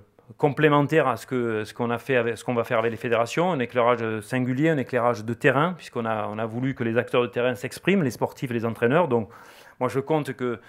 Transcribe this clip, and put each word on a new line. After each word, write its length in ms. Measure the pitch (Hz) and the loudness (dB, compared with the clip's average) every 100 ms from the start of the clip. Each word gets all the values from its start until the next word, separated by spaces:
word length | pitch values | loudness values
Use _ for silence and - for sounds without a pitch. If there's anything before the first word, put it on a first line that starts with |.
| - _ - 117 | -12 _ -20 -2
complémentaire 680 | 151 131 151 147 143 160 135 | 0 4 4 4 4 2 2
à 100 | 113 | 0
ce 100 | - | -4
que, 380 | 127 117 107 | -2 -2 -2
ce 100 | 107 | -4
qu'on 160 | - 117 | -4 -2
a 80 | 117 | -2
fait 180 | - 131 | 0 0
avec, 220 | 117 110 | 0 -2
ce 60 | |
qu'on 100 | - | -4
va 100 | 120 | -2
faire 140 | 110 120 | 0 0
avec 120 | 113 | 0
les 60 | 113 | -2
fédérations, 560 | 123 113 117 - 180 | 0 0 0 0 0
un 80 | 156 | 0
éclairage, 380 | 117 123 117 120 | -2 2 2 2
euh, 180 | 113 110 | 0 -4
singulier, 500 | 104 127 127 127 160 | -4 -2 0 0 2
un 80 | 151 | 2
éclairage 460 | 120 123 117 110 | 0 0 0 -2
de 100 | 110 | -4
terrain, 400 | 117 143 131 165 | 0 2 4 2
puisqu'on 320 | 175 - 123 113 | -2 -10 -6 -4
a, 200 | 110 104 | -2 -4
on 120 | 107 | -4
a 80 | 113 | -6
voulu 280 | 113 135 | -4 -4
que 80 | 131 | -2
les 140 | 113 113 | -2 0
acteurs 240 | 117 127 | 0 2
de 60 | 120 | 0
terrain 260 | 127 123 | 0 -2
s'expriment, 480 | 120 127 - - 196 | -2 -6 -4 0 2
les 80 | 143 | 2
sportifs 400 | - - - 135 | 0 -4 -4 -6
et 40 | |
les 100 | 120 | -2
entraîneurs. 420 | 113 110 117 147 175 | -2 0 2 4 2
Donc, 220 | 117 107 - - - - - | 0 -2 -10 -20 -20 -20 -4
moi, 100 | 123 | -4
je 120 | 127 | -2
compte 320 | 135 156 139 | 0 0 -2
que 260 | 123 123 110 | -4 -4 -4